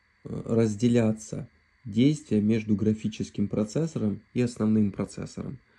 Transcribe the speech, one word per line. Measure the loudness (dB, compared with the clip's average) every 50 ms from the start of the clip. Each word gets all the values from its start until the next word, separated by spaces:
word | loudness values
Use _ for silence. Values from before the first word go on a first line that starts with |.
| _ _ _ _ _
э, | -12 -10 -10 -4
разделяться | 0 2 2 2 2 0 0 2 4 4 4 4 4 0 -2 -6 -10 -10 -10 -10 -12 _ _ _ _ _ _ _
действие | -4 0 4 4 4 4 0 -2 0 0 2 4
между | 4 2 0 2 0 0
графическим | 2 2 0 0 0 -2 -6 -4 -4 -8 -8 -4 -4 -4 -2
процессором | 0 -2 -2 -2 -2 -4 -4 -2 -4 -2 -2 -2 -2 -4 -8 _ _
и | -2 -2
основным | -2 0 -2 0 2 4 4 4 2 0
процессором. | -4 -8 -8 -6 -12 -12 -10 -10 -10 -10 -10 -10 -14 _ _ _